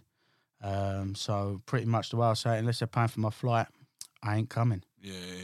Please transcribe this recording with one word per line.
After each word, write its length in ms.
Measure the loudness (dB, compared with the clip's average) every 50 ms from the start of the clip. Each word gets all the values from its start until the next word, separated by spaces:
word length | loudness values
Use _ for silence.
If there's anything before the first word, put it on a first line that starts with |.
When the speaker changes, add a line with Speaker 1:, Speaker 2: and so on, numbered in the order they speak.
| -8 _ _ _ _ _ _ _ _ _ _ _ -6
Speaker 1:
Um, 520 | -4 -2 0 0 0 0 -2 -2 -4 -4
so 460 | -4 -2 -2 0 0 0 -2 -4 -6 -4
pretty 200 | -4 -2 0 2
much 240 | 2 2 2 0 0
the 60 | 0 2
way 100 | 4 4
I 60 | 4
say 220 | 2 2 2 2
it, 40 | 2
unless 200 | 2 0 0 0
they're 80 | -2 -2
paying 200 | 2 2 2 2
for 120 | 2 0
my 100 | -2 -2
flight, 360 | -2 -2 0 2 2 2 2 0 -6 _ -20 -20 _ _ -20 -18 _ _ -4
I 140 | -2 0 0
ain't 120 | 0 0
coming. 340 | 0 2 2 2 2 0 -4 _ _ _
Speaker 2:
Yeah, 120 | -14 -12 -12
yeah, 200 | -10 -10 -10 -10 -10